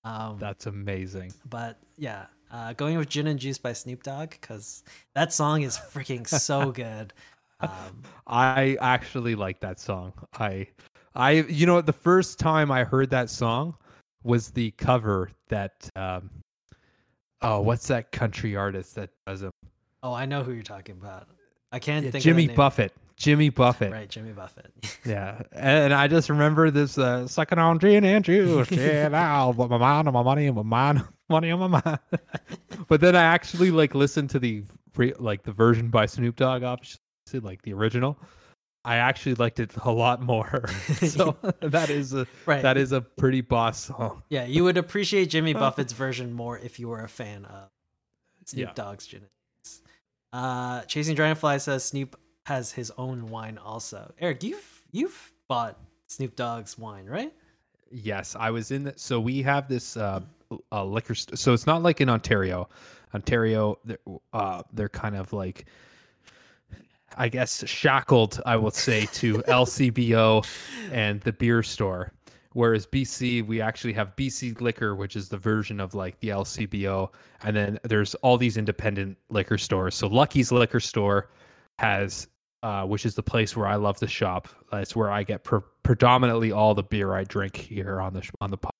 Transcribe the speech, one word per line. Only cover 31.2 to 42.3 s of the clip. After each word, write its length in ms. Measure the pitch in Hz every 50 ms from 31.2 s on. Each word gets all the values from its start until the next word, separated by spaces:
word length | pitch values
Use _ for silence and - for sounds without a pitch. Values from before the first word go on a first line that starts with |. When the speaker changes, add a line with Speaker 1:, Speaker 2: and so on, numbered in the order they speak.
| _ _
Speaker 2:
money 220 | 165 160 165 165
on 80 | 170 175
my 80 | 185 185
mind." 320 | 180 - - 165 156 139 _
<laughs> 840 | _ - - _ _ - - _ - 175 - _ _ - - 175 _
But 140 | 160 151
then 140 | 151 180 180
I 60 | 180
actually, 480 | 170 165 165 175 - - - 170 180 190
like, 220 | 165 160 156 139 -
listened 340 | 139 139 139 - 156 143 135
to 80 | - 139
the 240 | 123 120 110 104 101 101 - - _ _ _
re-, 180 | - 123 127 135 -
like, 240 | 123 110 104 98 _
the 80 | -
version 380 | 101 101 113 117 120 113 117 120
by 180 | 110 113 107 110
Snoop 280 | - - 123 120 117
Dogg, 280 | - 131 131 131 127 123
obviously, 360 | 123 123 127 - - - - _ _ _ _ _ - - 131
like, 200 | 110 101 92 95
the 120 | _ 104 101
original. 440 | 98 107 110 110 123 127 135 147 _ - - _ _ _ _ _ _ _ _ _ _ _
I 140 | 120 117 117
actually 380 | 120 127 135 - - 139 127
liked 240 | 113 120 113 - -
it 120 | 113 104 - 107 -
a 80 | 123
lot 300 | 113 117 117 123 123 123
more. 440 | 127 123 123 110 110 - - 135 117 110
<laughs> 260 | 95 95 - - 151 - - 160
So 300 | 147 147 185 160 147 - - 202
Speaker 1:
<laughs> 100 | 175 _
Speaker 2:
that 280 | - 156 143 165 165 147
is 240 | 147 147 139 131 131
a, 140 | 135 127 -